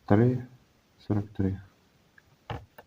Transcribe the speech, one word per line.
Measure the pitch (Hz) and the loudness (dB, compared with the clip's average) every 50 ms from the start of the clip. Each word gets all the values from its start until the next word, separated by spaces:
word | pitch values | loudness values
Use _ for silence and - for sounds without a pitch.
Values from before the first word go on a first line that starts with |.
| _ | _
Три | - 104 101 117 123 127 127 127 - - - _ _ _ _ _ _ _ _ | 2 4 4 4 4 2 0 -4 -10 -16 -20 _ _ _ _ _ _ _ _
сорок | - - 104 104 101 - | -8 -4 -4 -4 -4 -4
три. | - - 98 95 98 95 - - _ _ _ _ _ _ _ _ _ _ _ _ _ _ _ - - - - - _ - - | -4 -4 -2 -2 -2 -4 -8 -16 _ _ _ _ _ _ _ _ _ _ _ _ _ _ _ -14 -12 -12 -14 -16 _ -20 -20